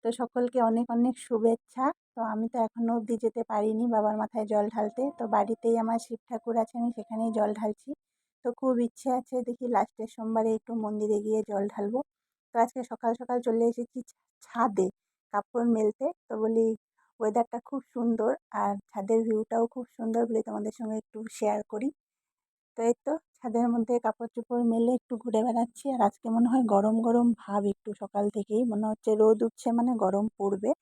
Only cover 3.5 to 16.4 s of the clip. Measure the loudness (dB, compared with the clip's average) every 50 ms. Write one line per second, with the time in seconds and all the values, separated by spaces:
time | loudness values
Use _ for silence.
3.5 | -2 0 0 0 0 0 0 2 2 2 2 2 0 -2 -4 -4 -4 -6 -4 0
4.5 | 0 0 0 0 -2 -4 -4 -4 -4 -4 -6 -6 -4 -6 -6 0 0 0 2 0
5.5 | -2 _ 0 0 2 2 0 0 -2 -4 -4 -6 -12 -12 _ _ -10 -8 _ -2
6.5 | 0 0 0 -2 -4 -4 -4 -4 -4 -6 -10 _ -6 -4 -4 -2 0 0 0 0
7.5 | -2 -2 -4 -4 -6 _ _ -14 -14 _ _ _ _ _ _ _ _ _ _ -8
8.5 | -6 -2 0 0 2 2 0 -2 _ -6 -4 -2 -2 -2 -4 _ -6 -6 -4 -4
9.5 | -8 -6 -4 0 0 0 0 0 _ -12 -12 -12 -10 -10 -8 -2 0 0 2 2
10.5 | 0 -2 _ -8 -6 -6 -4 -4 -4 -4 -2 0 0 -2 0 0 -2 -2 -2 -2
11.5 | -2 -2 -2 -2 -4 -4 -6 -4 -4 -4 -6 _ _ _ _ _ _ _ _ _
12.5 | 0 0 0 0 0 -10 -10 -10 -10 -4 -2 -2 -2 -2 -4 -4 -2 -2 0 0
13.5 | 2 4 2 2 2 -2 -8 -8 _ -12 -14 -14 -20 _ _ _ _ _ -20 -12
14.5 | -2 0 0 0 2 0 0 0 -2 _ _ _ _ _ _ _ -4 -4 -4 _
15.5 | _ 0 2 2 2 4 2 0 0 _ -4 -4 -4 _ _ _ -4 -2